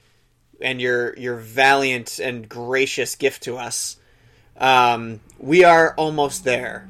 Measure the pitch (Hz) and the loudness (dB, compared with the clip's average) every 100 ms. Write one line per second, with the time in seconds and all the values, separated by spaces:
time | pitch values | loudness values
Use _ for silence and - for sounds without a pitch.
0 | _ _ _ _ _ _ 127 127 123 123 | _ _ _ _ _ _ -10 -6 -4 -2
1 | 120 - 123 120 110 117 135 139 135 123 | -4 -8 -10 -10 -4 2 4 4 2 -2
2 | 117 - 127 123 107 120 120 131 135 - | -8 -8 -8 -8 -14 -14 -4 -2 -2 -2
3 | 117 - 135 - - 123 120 - - - | -6 -2 -4 -4 -12 -10 -10 -10 -10 -14
4 | _ _ _ _ _ - 127 131 123 117 | _ _ _ _ _ -4 2 4 4 0
5 | 113 110 _ _ 127 170 175 165 160 - | -6 -14 _ _ 0 6 8 8 4 0
6 | 156 151 143 - 127 120 123 110 | -4 -2 -4 -2 -4 -2 -4 -12